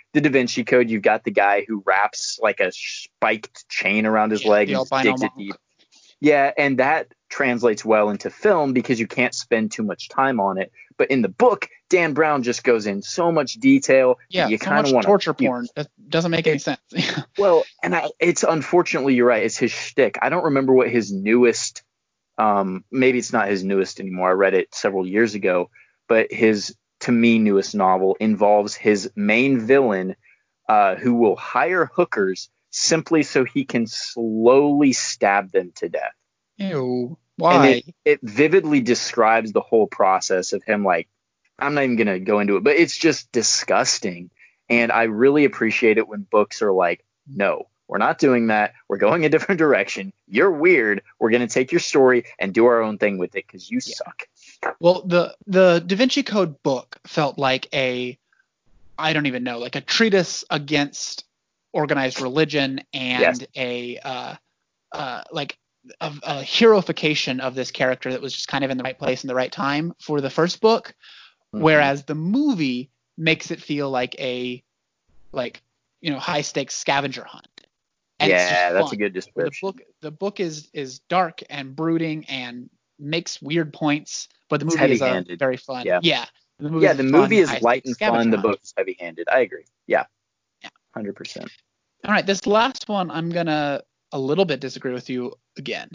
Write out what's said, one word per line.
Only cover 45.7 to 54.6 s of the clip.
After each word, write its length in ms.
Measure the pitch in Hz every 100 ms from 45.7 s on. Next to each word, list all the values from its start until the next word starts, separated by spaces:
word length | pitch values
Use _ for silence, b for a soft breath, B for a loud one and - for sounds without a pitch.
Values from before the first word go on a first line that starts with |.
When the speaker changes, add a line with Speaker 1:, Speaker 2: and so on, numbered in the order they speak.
| 104 113 107
Speaker 1:
it 100 | 104
when 140 | 104
books 400 | 98 107 101 -
are 100 | 107
like, 320 | 92 87 87 _ _ -
"No, 400 | 101 98 76 - _ -
we're 120 | 101
not 200 | 123 165
doing 300 | 143 123 113
that. 240 | 107 104 b b
We're 80 | 95
going 280 | 101 170
a 40 | 156
different 300 | 156 - 185
direction. 540 | 156 104 101 - 98 - _
You're 240 | 101 196
weird. 520 | 151 170 165 110 98 b b
We're 100 | 117
gonna 160 | 120 120
take 240 | 131 131
your 100 | 170
story 440 | - 151 127 123 B B
and 140 | 101
do 120 | 104 120
our 160 | 117
own 160 | 110 104
thing 200 | 104 95
with 180 | 90 95
it 100 | -
'cause 240 | 92 -
you 100 | 117
Speaker 2:
Yeah. 100 | -
Speaker 1:
suck." 340 | - - - - _ b b